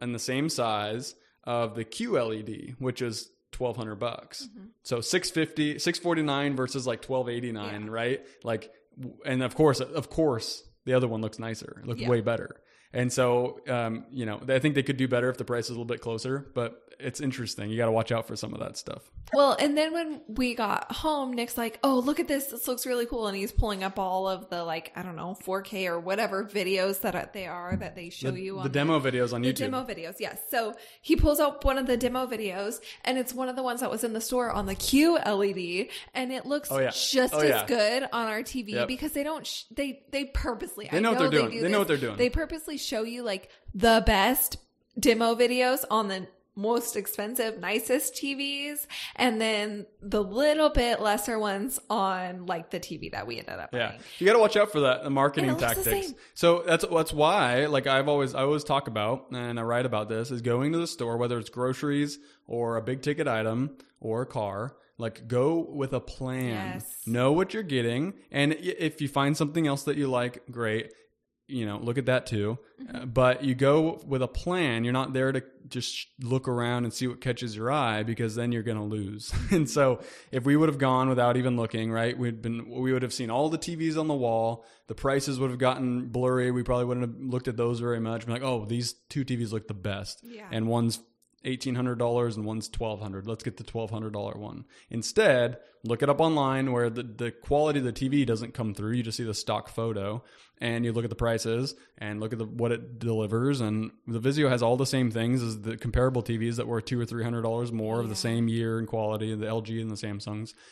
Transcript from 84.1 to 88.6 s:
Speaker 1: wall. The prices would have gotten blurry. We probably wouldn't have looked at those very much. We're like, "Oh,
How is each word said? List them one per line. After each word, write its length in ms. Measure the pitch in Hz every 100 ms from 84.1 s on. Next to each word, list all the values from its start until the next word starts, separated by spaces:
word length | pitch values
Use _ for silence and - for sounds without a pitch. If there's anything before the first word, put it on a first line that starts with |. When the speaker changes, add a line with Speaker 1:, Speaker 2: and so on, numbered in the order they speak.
| 143
Speaker 1:
wall. 500 | 120 113 113 117 - - -
The 80 | 107
prices 440 | - 139 143 127
would 120 | 135
have 80 | 123
gotten 480 | 127 131 127 123 123
blurry. 420 | 123 127 127 123
We 140 | 123
probably 220 | 120 123 123
wouldn't 200 | 123 120
have 180 | 117 131
looked 160 | 123 127
at 100 | 117
those 220 | 117 120
very 200 | 120 117
much. 260 | 113 113 120
We're 80 |
like, 80 | 120
"Oh, 220 | 135 120